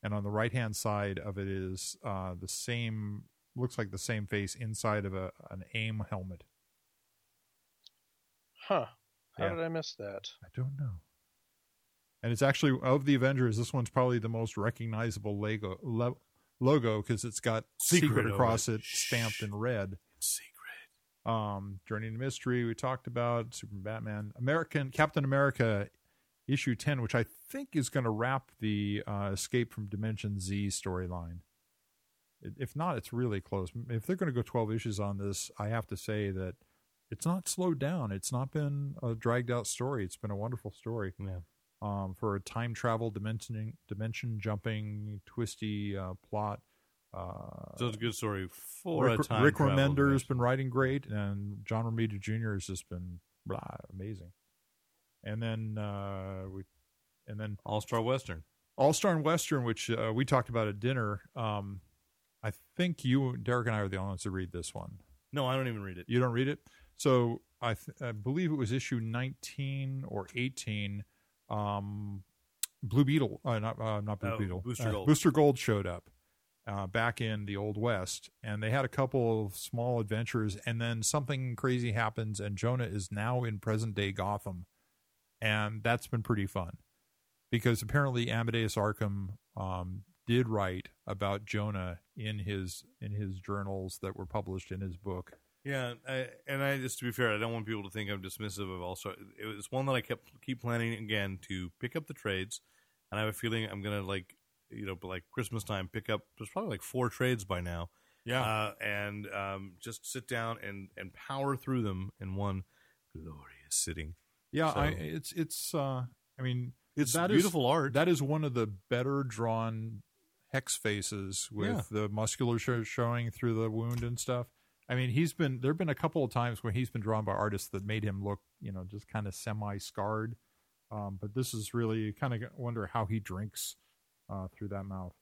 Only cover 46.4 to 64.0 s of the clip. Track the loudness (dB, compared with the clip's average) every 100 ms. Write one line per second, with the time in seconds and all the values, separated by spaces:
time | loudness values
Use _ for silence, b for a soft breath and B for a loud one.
46.4 | -2 -4 _ _ _ _ _ -10 -8 -8
47.4 | -10 -12 -14 -4 -4 0 -2 -2 -2 -2
48.4 | -4 -8 -16 -10 -2 4 4 4 4 6
49.4 | 6 6 4 6 6 6 6 6 4 2
50.4 | 4 4 2 2 4 2 0 -2 0 -2
51.4 | -4 -6 -2 0 0 2 2 0 -2 -2
52.4 | 0 -2 -2 -6 -6 -8 -8 -10 _ _
53.4 | -6 -6 -6 -12 -12 -10 -8 -8 -12 -20
54.4 | _ _ _ _ _ _ _ _ -6 -2
55.4 | -2 -2 -2 -2 -2 -2 -4 -4 -6 -6
56.4 | -8 -10 -12 _ _ _ _ _ -10 -6
57.4 | -4 -4 0 0 2 2 4 2 0 -8
58.4 | -10 _ _ 4 6 6 4 4 4 2
59.4 | 2 2 2 0 0 0 2 2 4 4
60.4 | 4 2 2 2 0 2 0 -2 -6 -4
61.4 | -2 -2 -4 -10 -14 _ _ _ _ _
62.4 | -8 -8 _ -2 0 2 4 4 4 0
63.4 | 0 2 2 2 2 0